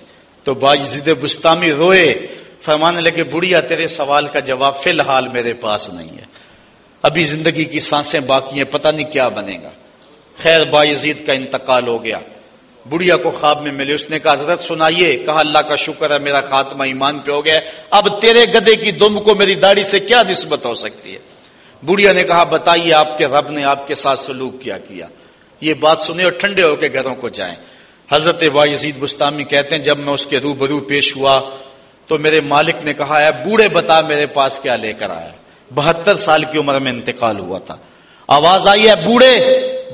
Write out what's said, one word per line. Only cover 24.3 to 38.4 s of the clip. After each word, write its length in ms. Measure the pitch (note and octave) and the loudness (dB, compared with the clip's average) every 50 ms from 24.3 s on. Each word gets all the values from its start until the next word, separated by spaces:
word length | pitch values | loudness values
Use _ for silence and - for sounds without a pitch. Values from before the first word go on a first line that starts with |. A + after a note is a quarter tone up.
| C3+ B2+ C3 B2 - - | -10 -10 -10 -10 -12 -12
کیا 160 | - A2+ G2 F#2+ | -12 -12 -12 -12
کیا؟" 300 | - - G2 F2+ E2 E2 - _ - - _ _ _ _ _ _ | -12 -16 -16 -16 -16 -18 -20 _ -20 -20 _ _ _ _ _ _
یہ 120 | D3+ D#3 D#3 | -4 -4 -2
بات 260 | C3 D3 D#3 E3 D#3 | 0 2 2 2 2
سنے 240 | - - E3+ F3 F#3 | 0 -4 -4 0 0
اور 80 | F3 | 0
ٹھنڈے 320 | E3+ - - G3+ G3+ F#3+ F3+ | 0 0 -4 -2 0 2 2
ہو 120 | D#3 D3 | 2 2
کے 140 | D3 D#3 C#3 B2+ | 0 -2 -4 -2
گھروں 220 | C3 B2+ C3 B2 | -4 -4 -6 -6
کو 140 | - A#2+ A2+ | -8 -10 -10
جائیں۔ 260 | F#2 G#2 F#2+ F2+ E2+ - - - - - - _ _ _ _ - | -8 -8 -10 -10 -10 -14 -18 -20 -20 -20 -20 _ _ _ _ -2
حضرت 320 | C#3 D3+ D#3 E3+ E3 - E3 | -2 0 0 0 0 0 0
بایزید 540 | D3+ C3+ D3 D3 D3 C#3 C3+ C#3+ D3+ C#3+ B2+ | 0 2 4 2 2 2 -2 -4 -6 -6 -6
بستامی 460 | C#3 C3+ - - D3+ C#3+ D3+ D3 C#3 | -8 -8 -4 -2 -2 -2 -2 -4 -6
کہتے 320 | - C#3+ C#3+ C#3+ C#3+ E3 | -2 0 0 0 0 -4
ہیں، 80 | D#3 C#3 | -4 0
جب 160 | C#3+ D3 C#3+ | 0 -2 0
میں 140 | C#3+ C#3+ C#3+ | -2 -4 -4
اس 140 | C3+ C#3 - | -4 -4 -2
کے 120 | D3 C3 | -4 -2
روبرو 400 | B2+ D3 C#3+ B2+ C3+ C#3 D3+ C#3+ | -2 -4 -4 -2 -2 -2 -2 -4
پیش 360 | C3+ C3+ C#3 C#3+ C#3 - - | -4 -2 -2 -2 -2 -2 -4
ہوا 260 | C3+ C3+ C#3 C3+ C3+ A#2+ - - - - - - _ _ _ _ _ _ - | -2 2 2 2 2 0 -4 -10 -18 -20 -20 -20 _ _ _ _ _ _ -4
تو 100 | D#3+ D3+ | -4 -2
میرے 240 | D3+ D#3 D#3 D#3 | 0 2 2 2
مالک 340 | C#3+ C#3+ C#3+ C#3+ D#3 E3 D#3+ - D3 | 0 2 0 0 2 0 -2 -4 -6
نے 100 | D3 C#3+ | -6 -6
کہا، 240 | C#3+ D3 C#3 D3+ D3+ | -6 -4 -2 0 2
"اے 320 | D3 D#3 D3+ C3 D#3+ F#3 | 2 2 2 0 -4 -2
بوڑھے، 200 | A3 A3 G#3+ G3+ | 2 2 2 4
بتا 320 | E3 E3+ - E3 D#3+ D#3+ | 2 0 2 4 4 4
میرے 240 | D3+ D3+ D3+ D3 D3 | 4 2 0 -2 -2
پاس 340 | C#3+ - C#3+ C3+ C3+ C3+ - - | -2 0 0 0 0 -2 -4 -4
کیا 120 | C#3 A#2+ | -4 -2
لے 180 | A2 A2 A2 G#2 | -2 -4 -6 -8
کر 160 | - G#2+ F#2+ | -6 -8 -8
آیا۔" 200 | F2 E2 E2 E2 E2 - _ _ _ _ _ _ B2+ | -8 -10 -12 -14 -18 -20 _ _ _ _ _ _ -6
بہتر 400 | C#3+ C#3+ D#3+ E3 E3+ - G3+ G3 | -2 0 0 0 0 2 0 0
سال 280 | E3 - E3 D#3 D#3 D#3 | 2 2 2 2 2 2
کی 140 | D3+ D#3 D3+ | 0 -2 -2
عمر 220 | C#3+ C#3+ C#3 C3+ | -2 0 0 0
میں 120 | C3+ C3 | -2 -2
انتقال 480 | A#2+ A#2+ A2 A#2+ A#2 - A#2+ A2+ G#2 G2+ | -6 -6 -6 -8 -6 -2 -2 -2 -2 -4
ہوا 200 | F#2 F2+ F#2+ F2+ | -6 -8 -10 -10
تھا۔ 160 | - - - - - _ _ _ _ _ _ _ - - | -10 -14 -18 -20 -20 _ _ _ _ _ _ _ -2 2
آواز 400 | C3+ D3 | 2 4